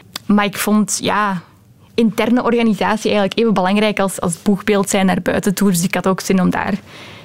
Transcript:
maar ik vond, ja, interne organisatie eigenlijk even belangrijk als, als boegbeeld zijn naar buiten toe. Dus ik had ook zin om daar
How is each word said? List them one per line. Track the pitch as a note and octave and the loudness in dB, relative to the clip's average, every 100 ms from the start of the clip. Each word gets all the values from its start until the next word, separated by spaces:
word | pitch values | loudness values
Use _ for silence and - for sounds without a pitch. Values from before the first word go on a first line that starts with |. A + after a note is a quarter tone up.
| - - - | -18 -10 0
maar | G#3 | 2
ik | G3+ - | 2 -2
vond, | - G#3+ G3+ - | 0 0 0 -2
ja, | - F#3+ G#3 F3+ - - - - - | -2 -2 -2 -4 -10 -20 -20 -20 -6
interne | - A3+ - A3 B3 | 0 0 2 0 0
organisatie | A#3+ A#3+ A3+ F#3+ F#3 G#3+ G3+ | 2 0 0 0 0 0 0
eigenlijk | G#3 G3 - | 0 0 0
even | A#3 | 2
belangrijk | F#3+ F#3 G#3 G#3+ G3+ | 2 2 2 2 0
als, | G3 - | -2 -2
als | F#3 E3 | -4 -2
boegbeeld | - G3 - G3+ G3 | 0 0 2 0 0
zijn | G3+ F#3+ | 0 2
naar | F3+ | 0
buiten | - - G#3 | -2 -2 -2
toe. | F#3 G3+ | 0 2
Dus | F3 | 2
ik | F#3 | 0
had | F3+ F#3+ | -2 -2
ook | F#3 | -2
zin | - F#3+ | 0 0
om | F3+ | 2
daar | - - G3+ - - - - | 0 -2 -4 -8 -20 -20 -20